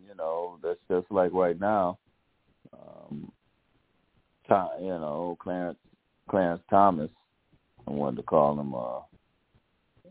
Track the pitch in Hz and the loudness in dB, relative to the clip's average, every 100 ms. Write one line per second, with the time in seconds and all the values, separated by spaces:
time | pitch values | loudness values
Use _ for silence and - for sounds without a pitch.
0 | 98 95 80 82 87 87 82 87 - 90 | -18 -8 -4 -4 -6 -6 -6 -6 -2 -2
1 | - 98 90 92 90 85 98 107 90 90 | 0 2 2 4 2 2 0 2 0 -2
2 | _ _ _ _ _ _ - - - 78 | _ _ _ _ _ _ -20 -20 -20 -20
3 | 76 73 - - _ _ _ _ _ _ | -16 -14 -14 -20 _ _ _ _ _ _
4 | _ _ _ _ - 98 85 67 92 87 | _ _ _ _ 0 0 0 -6 -6 -6
5 | 76 73 87 85 95 90 87 - _ _ | -4 -6 -6 -8 -6 -4 -6 -8 _ _
6 | _ _ - 101 87 85 - 98 101 82 | _ _ -4 0 0 -2 2 6 6 4
7 | 76 - _ _ _ _ _ _ - 71 | -2 -10 _ _ _ _ _ _ -8 -4
8 | 71 62 - 82 73 73 71 62 60 64 | -4 -4 2 4 4 2 -4 -6 -8 -10
9 | - _ _ _ _ _ _ _ _ _ | -12 _ _ _ _ _ _ _ _ _
10 | 180 | -20